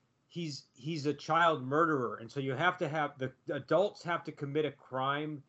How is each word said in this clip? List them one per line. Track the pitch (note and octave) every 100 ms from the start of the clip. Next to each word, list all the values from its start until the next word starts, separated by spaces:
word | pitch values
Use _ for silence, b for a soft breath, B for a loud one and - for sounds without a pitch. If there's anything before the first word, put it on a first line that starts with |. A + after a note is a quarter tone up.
| _ _ _
he's, | E3+ D#3+ C3+ -
he's | - C#3 D#3+ C#3+
a |
child | C#3 - D#3+ E3+ D3+
murderer, | B2+ D3+ D#3+ C#3+ A2+ G#2
and | A#2
so | C#3+
you | C3+
have | C3 F3 F3+
to | D#3
have, | D#3 C#3+ C3
the | C3 - -
adults | D3 - D#3+ G#3 -
have | F3 E3 -
to |
commit | D3 C#3+ D3 D3
a |
crime | - - B2+ C3+ C#3+ D3+ D3